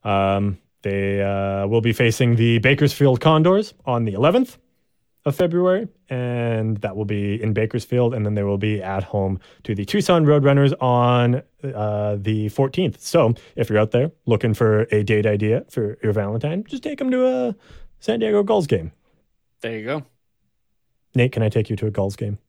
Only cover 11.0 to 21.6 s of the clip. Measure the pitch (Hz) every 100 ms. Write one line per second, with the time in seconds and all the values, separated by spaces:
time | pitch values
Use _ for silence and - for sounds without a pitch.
11 | 123 123 120 123 - _ 139 107 107 104
12 | 104 104 101 110 107 - 135 156 180 -
13 | - 165 120 120 - - 113 107 107 120
14 | 151 - - 110 120 104 113 107 113 107
15 | 101 107 107 104 107 117 - - 104 -
16 | 110 104 101 113 147 175 220 269 302 294
17 | 262 254 254 254 247 202 _ - - _
18 | - 226 220 208 202 214 151 98 82 _
19 | _ _ _ _ _ _ 117 113 110 151
20 | 143 _ _ _ _ _ _ _ _ _
21 | _ 127 123 117 110 113